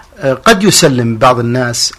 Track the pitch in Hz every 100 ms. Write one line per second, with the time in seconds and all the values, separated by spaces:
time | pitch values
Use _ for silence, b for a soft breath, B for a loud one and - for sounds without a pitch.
0 | B - 135 127 - 196 196 - 156 123
1 | 117 113 127 123 120 123 120 117 -